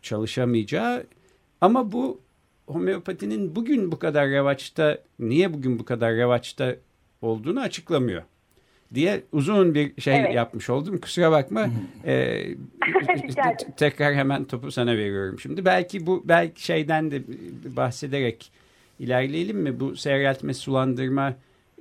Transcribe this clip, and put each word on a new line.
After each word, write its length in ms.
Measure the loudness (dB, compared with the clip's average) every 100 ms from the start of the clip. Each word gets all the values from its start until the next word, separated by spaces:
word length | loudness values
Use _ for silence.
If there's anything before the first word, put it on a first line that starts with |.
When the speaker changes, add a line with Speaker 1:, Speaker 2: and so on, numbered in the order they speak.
Speaker 1:
çalışamayacağı. 1000 | -6 -4 -2 0 2 2 0 -2 -2 -4 -8 _ _ _ _ 2
Ama 300 | 4 4 0
bu 280 | -2 -4 -6 _ _ _ _ -10
homeopatinin 880 | -4 -2 -2 -6 -8 -6 -4 -4 -4
bugün 360 | 0 0 0
bu 80 | -2
kadar 300 | 0 2 2
revaçta, 680 | 2 2 0 -4 0 0 0 -6 -6
niye 340 | 0 2 2
bugün 260 | 0 -2 -2
bu 60 | -2
kadar 300 | 0 2 4
revaçta 600 | 4 2 0 -4 -4 -4 _ _ _ _
olduğunu 380 | -2 -2 -2 -2
açıklamıyor 640 | -4 -6 -2 0 0 -2 -8 _ _ _ _ _ _
diye 280 | 0 0 0 -2
uzun 440 | 0 4 6 6 4
bir 260 | 0 -2
şey 180 | 2 4
Speaker 2:
Evet. 160 | 4 2
Speaker 1:
yapmış 340 | 0 -4 -2
oldum. 280 | -2 -2 -6
Kusura 300 | -4 2 4
bakma. 300 | 4 2 -2
Speaker 3:
Hı 40 | 0
hı. 60 | -2 -6 -8 -2
Speaker 1:
Ee, 380 | 0 0 -2
Speaker 2:
<laughs> 40 | -6 -10 -10 -4 0 0 0 -2
Rica 180 | -2 0
ederim. 160 | 0 0
Speaker 1:
te-, 140 | -6 0
tekrar 360 | 0 2 0
hemen 300 | 2 0 -2 -4
topu 260 | -8 -6
sana 260 | -2 2 2
veriyorum 420 | 0 -2 -4 -6
şimdi. 260 | -8 0 2
Belki 420 | 4 2 -4 -2
bu, 160 | 0 4
belki 380 | 4 4 -4
şeyden 480 | -2 -2 0 0 0
de 100 | -4 -8 -12 -14 -14 -8 -2
bahsederek 760 | -2 -4 -4 -2 0 -2 -10 _ _ _ _ -8
ilerleyelim 580 | 0 0 2 -2 -2 -2
mi? 220 | -2 -2
Bu 160 | -4 -4
seyreltme, 580 | 0 2 2 0 -4
sulandırma, 800 | -6 -2 0 2 0 0 0 -2 -4 _ _ _ -20